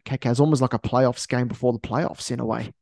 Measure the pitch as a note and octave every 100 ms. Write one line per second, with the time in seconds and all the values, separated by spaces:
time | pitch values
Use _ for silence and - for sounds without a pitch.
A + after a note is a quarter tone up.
0 | - C3 B2 A#2+ D3+ C#3+ B2+ A2+ - B2
1 | B2+ B2 - B2+ B2 A2+ B2 A#2 - B2+
2 | E3+ - - A#2+ A2+ A2+ A2+ -